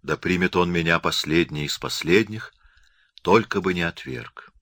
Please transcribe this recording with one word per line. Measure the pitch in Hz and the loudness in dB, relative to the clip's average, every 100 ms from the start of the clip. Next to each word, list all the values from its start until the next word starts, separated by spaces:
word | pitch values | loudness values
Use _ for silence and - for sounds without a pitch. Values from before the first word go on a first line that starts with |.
да | - 76 | -4 -4
примет | 87 90 90 | 0 0 2
Он | 90 87 | 2 2
меня | 87 82 82 | 0 2 2
последней | - - - 82 85 76 | 0 -4 0 2 2 -2
из | 73 - | -6 -6
последних, | 73 - 76 98 113 110 - _ _ _ _ _ _ - | -6 -6 4 4 4 -6 -12 _ _ _ _ _ _ -8
только | - 110 104 101 | 2 2 4 -2
бы | 92 | -2
не | 90 | -2
отверг. | 85 - - 62 57 - - _ | -4 -6 -12 -12 -12 -20 -20 _